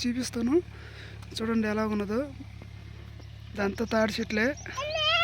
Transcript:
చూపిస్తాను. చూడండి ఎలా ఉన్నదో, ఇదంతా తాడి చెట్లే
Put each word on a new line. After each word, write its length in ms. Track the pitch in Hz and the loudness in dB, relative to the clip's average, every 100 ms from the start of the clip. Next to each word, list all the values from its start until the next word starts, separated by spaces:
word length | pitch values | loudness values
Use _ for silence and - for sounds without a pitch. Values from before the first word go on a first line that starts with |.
చూపిస్తాను. 520 | 240 240 240 233 233 320 - - - - - - - - | 0 -2 -2 0 4 4 4 -4 -14 -14 -14 -14 -12 -4
చూడండి 300 | 220 226 214 | 2 2 4
ఎలా 120 | 214 214 214 | 2 2 0
ఉన్నదో, 260 | 202 220 285 269 - - - - - - - - - - - | 0 0 -2 -6 -14 -14 -14 -14 -14 -14 -14 -14 -14 -14 -10
ఇదంతా 320 | - 196 190 226 226 | -2 0 0 2 4
తాడి 180 | 220 214 | 4 2
చెట్లే 280 | 226 214 233 - - - 587 640 622 679 | 0 2 2 2 -4 -4 -2 2 4 6